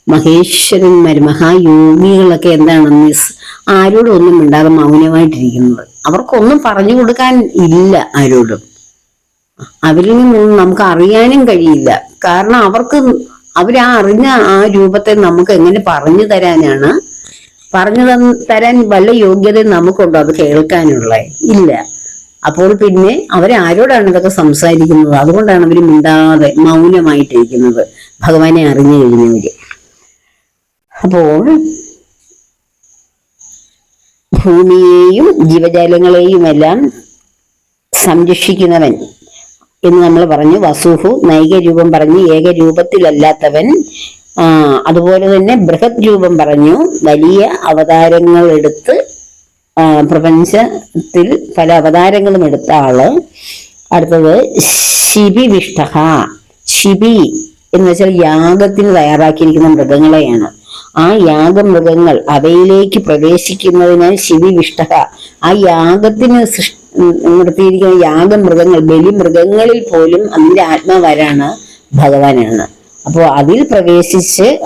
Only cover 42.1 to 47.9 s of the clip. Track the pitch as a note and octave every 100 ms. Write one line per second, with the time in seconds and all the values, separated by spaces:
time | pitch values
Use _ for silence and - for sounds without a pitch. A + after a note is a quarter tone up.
42.1 | F3+ F3 D#3+ E3+ E3+ D#3+ E3 E3+ F#3+ E3
43.1 | D3 D3+ D3+ D3+ D3+ A3 E4+ - - -
44.1 | - _ - E3+ D#3 D3 C3+ D#3 E3+ F3
45.1 | F#3+ G3 G3 G3 B3 F3 E3 A#3+ A#3 G#3+
46.1 | G3+ F3+ E3 D3+ D3 D3+ G#3+ F4 - D#3
47.1 | D3 D#3+ G3 G#3+ F#4 - D#3 D#3+